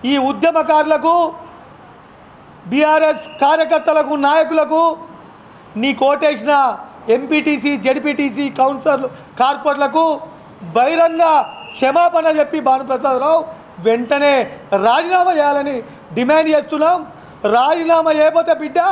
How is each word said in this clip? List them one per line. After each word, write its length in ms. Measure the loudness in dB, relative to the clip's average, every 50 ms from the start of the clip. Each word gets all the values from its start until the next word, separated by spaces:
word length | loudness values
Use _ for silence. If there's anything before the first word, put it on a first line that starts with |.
| -2 -2
ఈ 40 | -2 0 0 -2
ఉద్యమకారులకు, 800 | -2 0 0 0 2 0 0 2 2 2 4 2 0 0 2 2 2 2 0 -2 -4 -12 -20 -20 -20 -20 -20 -20 -20 -20 -20 -20 -20 -20 -20 -20 -20 -20 -20 -20 -20 -20 -20 -20 -20 -20 -10 -4
బీఆర్ఎస్ 560 | 0 2 2 4 4 4 2 2 0 -2 -8 -16 -4 0
కార్యకర్తలకు, 720 | 2 2 2 2 2 0 0 0 2 2 2 2 0 0 -2 0 0
నాయకులకు, 540 | 2 2 2 0 2 0 0 0 0 2 2 2 0 0 -4 -12 -20 -20 -20 -20 -20 -20 -20 -20 -20 -20 -20 -20 -14 -8 -4
నీ 80 | -4 -4 -2 0
కోటేసిన 520 | 0 0 0 2 0 -2 -2 -2 -2 0 2 2 2 0 -2 -6 -12 -20 -20 -16 -2 0 0
ఎంపీటీసీ, 580 | 0 0 -2 -2 0 0 0 -2 -2 -2 -4 -4 -2 0
జెడ్పీటీసీ, 600 | -2 -2 0 -2 -4 -2 -2 -2 -4 -2 -4 -6 -6 0 0
కౌన్సిలర్లు, 500 | 0 0 0 -2 -2 -2 -2 -2 -4 -8 -10 -14 -20 -20 -4 -2
కార్పొరేట్లకు 640 | -2 -2 -2 -2 -2 -4 -2 0 -2 0 0 0 0 0 -2 -4 -8 -16 -20 -20 -20 -20 -20 -18 -18 -2 0
బహిరంగ 480 | 2 2 2 2 2 2 2 2 2 2 4 4 2 0 -2 -10 -18 -20 -18 -6
క్షమాపణ 500 | -2 -2 2 2 2 2 2 2 0 0 2 0 0
చెప్పి 200 | 0 -2 -2 -2 0 0
భానుప్రసాదరావు 720 | 0 0 -2 -4 -6 -2 -2 -2 -2 0 0 0 0 0 0 -4 -14 -18 -20 -20 -20 -4 -2 0
వెంటనే 460 | 0 0 0 -2 0 2 2 2 2 2 0 -4 -10 -18 -6 -2 -2 2 2
రాజీనామా 480 | 2 2 2 0 0 0 2 2 2 2 2
చేయాలని 360 | 2 0 0 0 -2 -4 -6 -8 -10 -12 -20 -20 -20 -8 -4 -4
డిమాండ్ 340 | 0 2 2 2 2 2 0
చేస్తున్నాం. 460 | 0 0 -2 -2 0 2 2 0 0 -4 -10 -18 -20 -20 -20 -16 -4 -2 0 2
రాజీనామా 560 | 2 2 2 0 0 2 2 2 2 2 0 2 2
చేయకపోతే 340 | 2 2 2 0 0 0 -2 -2
బిడ్డ 180 | -2 -4 -2 0 0 0